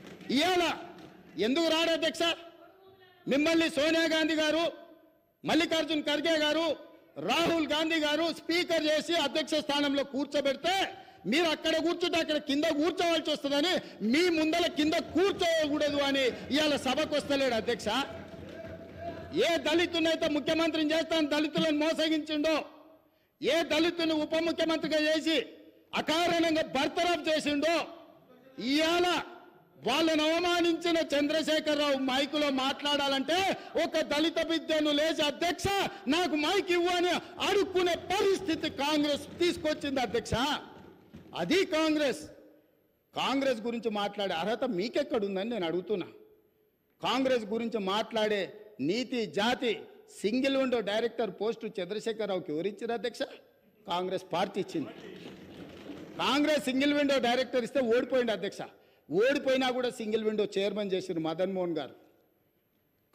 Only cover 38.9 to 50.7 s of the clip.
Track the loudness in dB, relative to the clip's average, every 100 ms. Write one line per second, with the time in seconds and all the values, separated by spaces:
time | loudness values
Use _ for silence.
38.9 | 2 2 0 -4 0 0 0 -2 -2 -2
39.9 | -2 0 -2 -2 0 0 -2 -6 -18 -20
40.9 | -20 -20 -20 -12 -6 0 2 2 2 2
41.9 | 2 0 -2 -8 -18 -20 -20 _ _ _
42.9 | _ _ -4 0 2 2 0 -2 -4 -2
43.9 | -2 -2 -2 -2 0 0 0 0 0 0
44.9 | 0 0 0 0 -2 -2 -2 -2 -2 -2
45.9 | -4 -4 -12 -20 _ _ _ _ _ _
46.9 | -6 -2 2 2 2 0 -4 -2 -2 0
47.9 | -2 0 0 0 0 -2 -8 -18 -6 -2
48.9 | 0 -2 -2 -2 0 0 0 0 -2 -6
49.9 | -20 -20 -4 -2 0 2 2 2